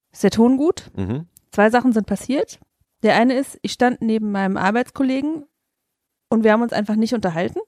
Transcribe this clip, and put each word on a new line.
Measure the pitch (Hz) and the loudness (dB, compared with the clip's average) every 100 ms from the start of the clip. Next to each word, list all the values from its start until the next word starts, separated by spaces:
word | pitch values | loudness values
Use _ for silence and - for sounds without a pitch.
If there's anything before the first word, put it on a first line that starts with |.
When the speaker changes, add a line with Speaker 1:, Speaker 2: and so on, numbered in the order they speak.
| _ | _
Speaker 1:
ist | - | -2
der | 202 | 0
Ton | 214 233 262 | 4 2 4
gut. | 302 - - - | 0 -2 -8 -8
Speaker 2:
Mhm. | 95 127 170 _ _ | -6 -6 -10 _ _
Speaker 1:
Zwei | - 208 | 2 4
Sachen | 247 254 | 4 2
sind | 226 202 | 0 -2
passiert. | 202 - 269 - - _ _ _ _ | -6 -4 -4 -4 -10 _ _ _ _
Der | 220 185 | 0 2
eine | 240 254 | 2 0
ist, | 277 - | -4 -8
ich | - | -10
stand | - 247 247 | 0 0 0
neben | 226 220 214 | -2 -2 -2
meinem | 202 190 190 | -2 -2 -2
Arbeitskollegen | 185 226 254 - 262 262 294 320 294 _ _ _ _ _ _ _ _ | 0 0 -4 -2 -2 -2 -4 -6 -10 _ _ _ _ _ _ _ _
und | 220 | 2
wir | 220 | 4
haben | 214 | 2
uns | 233 | 0
einfach | - 208 214 | -2 -2 0
nicht | 226 | 0
unterhalten, | 240 196 165 190 - | -2 -2 -4 -4 -6